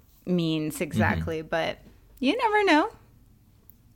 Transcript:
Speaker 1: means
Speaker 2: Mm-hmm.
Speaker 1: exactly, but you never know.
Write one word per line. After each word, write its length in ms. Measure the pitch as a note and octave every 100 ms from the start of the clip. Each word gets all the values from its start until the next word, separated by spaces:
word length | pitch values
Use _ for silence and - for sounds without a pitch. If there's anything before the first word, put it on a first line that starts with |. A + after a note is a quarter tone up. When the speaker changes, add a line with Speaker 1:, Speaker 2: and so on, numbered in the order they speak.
| - _ -
Speaker 1:
means 500 | F3+ E3 D#3+ D3+ -
Speaker 2:
Mm-hmm. 80 |
Speaker 1:
exactly, 580 | D#3+ - D#3+ D#3+ E3 D#3+
but 380 | D#3+ E3 D#3+ - - - - -
you 160 | C4 A4+
never 260 | A#4 G#4 G4
know. 240 | D4+ G#4+ - - - - - _ _ _ _ _